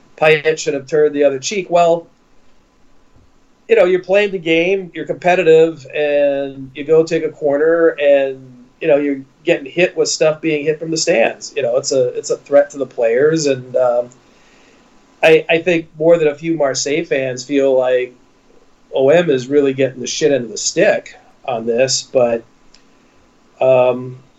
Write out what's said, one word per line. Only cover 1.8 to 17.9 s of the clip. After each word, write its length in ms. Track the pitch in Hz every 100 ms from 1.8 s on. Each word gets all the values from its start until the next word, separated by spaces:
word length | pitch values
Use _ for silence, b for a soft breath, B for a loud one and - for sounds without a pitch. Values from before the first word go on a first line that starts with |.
| 170 170 - _ _ _ _ _ _ _ _ _ _ _ _ _ _ _ -
you 80 | 220
know, 100 | 185
you're 180 | 185
playing 280 | 180 202 208
the 80 | 190
game, 520 | 165 165 175 196 175 160
you're 100 | 143
competitive, 800 | - 180 180 160 160 165 147 131
and 800 | - 147 143 143 139 139 135 131
you 100 | 147
go 200 | 143 160
take 200 | 160 156
a 60 | 156
corner, 600 | - 147 143 160 165 165 -
and, 680 | 143 139 135 135 131 123 - _
you 60 | 160
know, 100 | 143
you're 240 | 143 135 135 _
getting 280 | 170 170 139
hit 240 | 175 180 160
with 140 | 151
stuff 320 | - 156 156
being 240 | 160 151 151
hit 140 | 156
from 100 | 160
the 80 | 160
stands. 560 | - 208 - - - 143
You 60 |
know, 160 | 120 127
it's 140 | 135
a, 160 | 135 123 147
it's 140 | 143
a 60 | 139
threat 340 | - 143 143
to 80 | 143
the 80 | 123
players, 580 | - 113 120 151 160 143
and, 300 | 131 127 127
um, 340 | 123 120 123 - b b b b b b b _ _ _
I, 240 | 160 156 -
I 100 | 165
think 280 | 175 165 160 156
more 180 | 165 170
than 120 | 151
a 60 | 139
few 200 | 165 160
Marseille 480 | 139 131 143 156
fans 420 | 170 139 131 127 135
feel 320 | 143 135 127
like 380 | 127